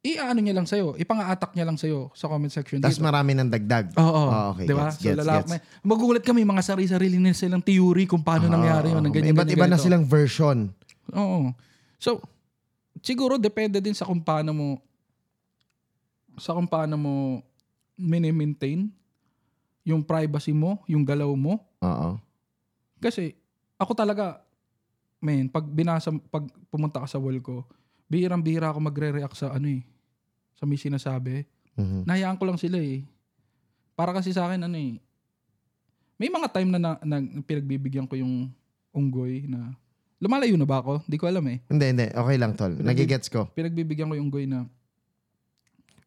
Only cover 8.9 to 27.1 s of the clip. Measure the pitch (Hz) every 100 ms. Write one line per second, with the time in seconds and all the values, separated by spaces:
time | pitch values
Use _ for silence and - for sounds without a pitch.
8.9 | 160 151 151 156 156 170 175 180 175 180
9.9 | 175 147 151 143 - 147 127 104 95 _
10.9 | _ - - 202 185 131 123 _ _ _
11.9 | _ - 240 - _ _ _ _ _ _
12.9 | - - 254 262 269 208 208 214 202 196
13.9 | 208 185 175 165 156 156 151 143 135 _
14.9 | _ _ _ _ _ _ _ _ _ _
15.9 | _ _ _ _ - - 170 175 160 156
16.9 | 151 147 139 135 127 - _ _ _ _
17.9 | - 180 170 160 160 151 147 135 160 208
18.9 | - _ _ _ _ _ _ _ _ -
19.9 | 160 151 160 156 147 151 151 160 202 -
20.9 | 156 139 143 147 139 143 214 _ _ -
21.9 | 85 80 104 _ _ _ _ _ _ _
22.9 | _ - - 165 - _ _ _ _ 190
23.9 | 233 208 208 190 - _ _ _ _ _
24.9 | _ _ _ 151 143 131 160 151 151 170
25.9 | 165 165 156 - 156 143 _ _ 151 151
26.9 | 135 139